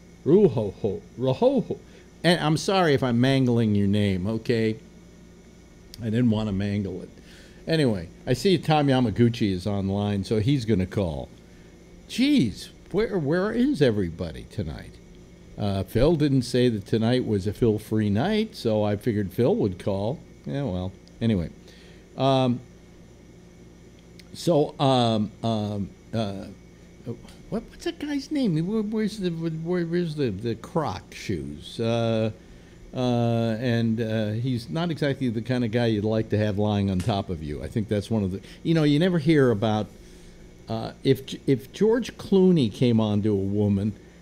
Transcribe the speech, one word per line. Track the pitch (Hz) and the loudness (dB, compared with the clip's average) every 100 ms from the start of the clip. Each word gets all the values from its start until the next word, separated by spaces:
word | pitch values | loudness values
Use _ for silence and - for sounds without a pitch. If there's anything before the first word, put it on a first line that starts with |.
| - - 127 | -20 -6 4
Ruhoho. | 190 190 113 104 - 107 98 - - | 6 6 4 -4 -4 -4 -4 -10 -4
Ruhoho. | 131 131 254 269 - - - - - - | -2 2 2 2 -2 -6 -12 -20 -20 -2
And | 165 175 | 0 2
I'm | 151 156 | 2 0
sorry | - 190 165 | 2 2 4
if | 131 | 4
I'm | 127 117 | 2 2
mangling | 131 135 123 117 110 101 | 4 4 4 2 4 2
your | 101 | 2
name, | 104 101 92 98 | 2 2 0 -2
okay? | 113 120 113 110 110 - - - - - - - - - - - - | -4 -2 0 0 -2 -10 -20 -20 -20 -20 -20 -20 -20 -20 -20 -20 -10
I | 113 | -4
didn't | 113 123 | 0 2
want | 107 107 | 0 -2
to | |
mangle | 95 101 101 95 92 | -2 -2 -2 -4 -8
it. | 87 - - - - - - | -12 -20 -20 -20 -20 -12 -2
Anyway, | 160 131 98 87 - - | 0 2 0 -6 -8 -4
I | |
see | - 202 170 | 0 2 2
Tom | - 151 143 | 2 2 4
Yamaguchi | 127 120 98 120 117 107 | 2 2 4 2 2 -2
is | 92 104 | -2 -4
online, | 101 95 101 104 101 | -2 -2 -2 -2 -2
so | 92 110 | -2 -2
he's | 107 143 110 | 0 0 0
gonna | 95 92 | 0 0
call. | 110 87 69 60 - - - - - - - - | -2 -4 -6 -10 -18 -20 -20 -20 -20 -20 -20 -8
Jeez, | - 277 277 117 - - - - | 0 2 4 2 -2 -14 -20 -6
where, | 190 226 196 | -2 0 0
where | 139 175 208 | 0 0 0
is | 226 269 202 | 0 0 4
everybody | 131 104 87 80 82 - - | 2 2 -2 -4 -8 -10 -10
tonight? | - 78 - - - - - - - - - | -8 -6 -8 -14 -20 -20 -20 -20 -20 -16 -6
Uh, | 104 98 | -4 -4
Phil | 92 113 147 160 | -2 2 2 2
didn't | 151 135 | 2 0
say | 123 123 123 | 0 2 2
that | 107 92 | 0 -2
tonight | 113 113 127 110 | 0 2 0 0
was | 104 101 | -2 -2
a | |
Phil-free | - 117 107 - 110 104 | 0 2 0 -2 -2 0
night, | 101 175 214 - - | 0 0 0 -2 -4
so | 117 107 | -2 0
I | 104 104 | 0 -2
figured | 123 104 95 | -2 -2 -2
Phil | - 127 226 | 0 2 2
would | 110 87 | -2 -2
call. | 104 98 107 - - - 147 | -4 -2 -4 -6 -12 -16 -8
Yeah, | 139 | -6
well, | 131 92 92 - - - | -4 -4 -6 -10 -18 -4
anyway. | 113 98 78 - - - - - - - | 0 0 -2 -10 -20 -20 -20 -20 -14 -2
Um, | 135 131 127 120 - - - - - - - - - - - - - - - - - | 0 2 0 -2 -8 -20 -20 -20 -20 -20 -20 -20 -20 -20 -20 -20 -20 -20 -20 -20 -20
so, | - 165 147 151 - | -6 0 2 2 0
um, | 135 127 117 110 104 - | 2 4 2 2 -2 -4
um, | 117 110 104 101 95 - - | -4 -2 -2 -4 -8 -10 -8
uh, | 113 101 98 95 95 - - - - 123 117 - - - | -4 -4 -8 -14 -18 -20 -20 -20 -18 -14 -14 -16 -20 -10
what, | 220 - | -8 -10
what's | - 339 | -10 -10
that | 330 | -8
guy's | 294 285 - | -6 -6 -4
name? | 294 226 156 175 | -2 0 0 -2
Where, | 226 | -2
where's | 208 220 214 - | -2 -2 -2 -2
the, | 180 | -4
where, | 165 165 160 165 180 170 | -4 -6 -6 -4 -2 -2
where's | 175 170 147 | -2 -2 -2
the, | 127 | -2
the | 95 117 110 | -2 -4 -6
Croc | - 165 131 92 - | -6 -4 -4 -6 -12
shoes? | - - 85 67 73 - - | -12 -6 -6 -6 -12 -12 -4
Uh, | 113 117 113 110 110 - - - - - - | -2 0 0 0 -2 -4 -16 -20 -20 -20 -12
uh, | 131 123 120 117 117 117 110 | -4 0 2 2 0 0 -2
and, | 127 117 113 110 | 0 0 0 0
uh, | 110 110 107 | -2 -2 -2
he's | 110 131 120 - | -2 -2 -4 -4
not | 160 175 | -4 -4
exactly | 147 147 135 127 | -2 -2 0 -2
the | 110 | -2
kind | 107 123 | -2 -2
of | 117 | 0
guy | 120 117 | 0 2
you'd | 107 110 | 2 0
like | 110 110 | 0 0
to | 104 | 0
have | 107 98 | 0 0
lying | 104 101 98 | 0 2 2
on | 92 | 0
top | 117 98 95 | 0 -2 -2
of | 82 | -6
you. | 76 69 | -8 -8
I | 73 | -6
think | 117 101 | -4 -2
that's | 104 - | -2 -2
one | 113 | -2
of | 95 | -2
the, | 95 - - | -4 -12 -6
you | 160 | 0
know, | 165 | 2
you | 147 147 | 4 4
never | 185 175 | 2 2
hear | 139 151 127 | 4 6 6
about, | 104 110 107 104 - - - - - - - - | 4 0 0 -4 -10 -20 -20 -20 -20 -20 -18 -10
uh, | 110 113 - | -8 -8 -2
if, | 139 131 - 175 - | 0 0 -2 -6 0
if | 131 - | 0 -2
George | - 214 247 - - | 0 2 2 -2 -10
Clooney | - 190 185 170 110 | 2 4 6 4 2
came | - 123 110 | 2 2 4
on | 107 104 | 2 2
to | 107 | 0
a | 101 | 0
woman, | 98 104 104 98 107 - - - | 0 0 2 2 -2 -6 -14 -20